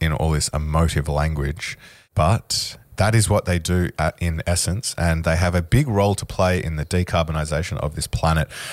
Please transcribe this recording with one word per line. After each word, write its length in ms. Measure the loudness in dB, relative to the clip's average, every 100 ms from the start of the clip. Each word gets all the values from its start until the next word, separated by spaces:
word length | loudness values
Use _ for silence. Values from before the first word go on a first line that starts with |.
in 100 | -2
all 200 | 0 0
this 180 | 0 0
emotive 580 | -2 0 2 2 0 0
language. 680 | 0 0 0 -4 -6 -10 -12 -18 -20 _
But 600 | 2 2 2 0 -6 -6 -10 -8 0
that 160 | 2
is 160 | 4 4
what 140 | 2
they 160 | 2 -2
do, 300 | 0 0 0 -2
uh, 120 | -4 -2
in 200 | -4 -2 -2
essence, 480 | -2 -2 -4 -6 -2
and 280 | 0 2
they 100 | 0
have 180 | 2 2
a 80 | 0
big 240 | 2 2
role 300 | 2 2 2
to 100 | 0
play 380 | -4 0 0 0
in 140 | -2 -4
the 80 |
decarbonisation 920 | -2 -2 0 0 0 -2 -2 -4 -4 -4
of 140 | -4
this 140 | -6 -4
planet. 400 | -2 2 2 0 -6 -12